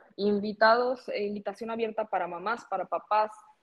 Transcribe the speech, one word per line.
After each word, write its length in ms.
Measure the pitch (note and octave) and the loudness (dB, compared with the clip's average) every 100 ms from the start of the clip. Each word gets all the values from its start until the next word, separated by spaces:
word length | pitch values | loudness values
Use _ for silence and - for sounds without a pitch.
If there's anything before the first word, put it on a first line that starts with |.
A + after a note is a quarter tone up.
| - - | -16 -2
Invitados, 920 | G#3 G3+ G#3+ G#3 A3 A#3+ B3 C4 - | 0 0 -2 4 6 6 4 -2 -6
eh, 160 | F#3+ | -4
invitación 460 | G#3 G#3 G3+ G3 A3+ | -4 -4 -8 -8 -6
abierta 340 | A3+ A3 A3 G#3+ | -4 -4 -2 -2
para 200 | F#3+ F3 | -2 -2
mamás, 380 | F3 G3 A#3 - | -4 -4 -4 -4
para 160 | F#3+ F3 | -6 -2
papás. 440 | E3 - G#3+ G#3+ - - _ | -4 0 2 2 -2 -20 _